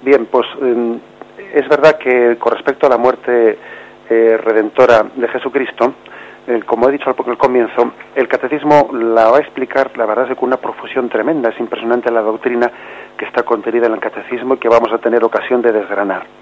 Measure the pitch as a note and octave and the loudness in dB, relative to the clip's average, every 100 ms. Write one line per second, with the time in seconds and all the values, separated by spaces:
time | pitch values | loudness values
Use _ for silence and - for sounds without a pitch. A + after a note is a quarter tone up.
0 | B2+ C#3 A2+ C3 A#2 - C3 A#2+ A#2 A#2 | 4 2 4 0 -2 -4 -2 0 -2 -4
1 | - - - - - - B2+ D3 D3+ D3+ | -10 -20 -20 -20 -4 -2 0 4 4 4
2 | C3 B2 A#2+ A#2 - A#2 - C3+ C#3+ A#2+ | 0 2 4 2 -2 -2 -4 0 2 2
3 | B2 B2 - B2 A2+ G#2 - - - - | 2 0 0 2 2 0 -8 -20 -20 -20
4 | - A2+ A2+ A2+ A2 A2 G#2+ - B2+ A2+ | -2 2 4 2 2 0 0 2 6 6
5 | G#2 C3+ A#2+ B2+ C3 C#3 B2 - A#2+ - | 4 -4 -4 -4 -4 -4 -6 -2 -2 -2
6 | - - - - - A#2+ G#2 A2+ B2 C#3 | -18 -20 -20 -20 -4 -4 -2 2 2 2
7 | - B2+ B2+ A#2+ C#3 B2+ A2+ - A#2+ - | -4 -4 -4 0 2 2 0 0 -2 -2
8 | - - B2+ B2+ B2+ D3+ D3 D3 C#3 C3 | -10 -4 -2 -2 -2 -4 4 4 4 0
9 | A2+ A2+ A2 B2+ D3 - - C#3 C3 - | 0 4 6 4 2 -6 -4 -2 -2 -2
10 | A2 G#2+ B2+ C3 B2 C3 - A2 B2+ C3+ | -2 0 -2 -2 -2 -2 -4 -10 -8 -4
11 | B2 A2+ A2+ D#3+ A#2 G#2 A#2 - A2+ A#2+ | -2 -2 -2 0 -2 -4 -8 -6 -2 0
12 | A#2+ A#2 G#2+ A2+ B2+ A#2+ A#2+ - - - | 0 0 0 -2 -2 0 -2 -4 -18 -18
13 | - - - - A#2+ A#2 G2+ A#2 A#2 A2 | -20 -12 -6 -4 -2 -2 -2 -2 0 -2
14 | A2+ A2 G2 B2 A#2+ C3 A#2 A#2 A2+ A2+ | -6 -10 -10 -8 -2 -2 2 2 2 -2
15 | A#2+ A#2 A2+ G#2 - B2+ A#2+ G#2+ F#2+ G2+ | 0 0 0 -2 -2 0 2 0 -2 -4
16 | G2+ F#2 - - | -4 -6 -10 -10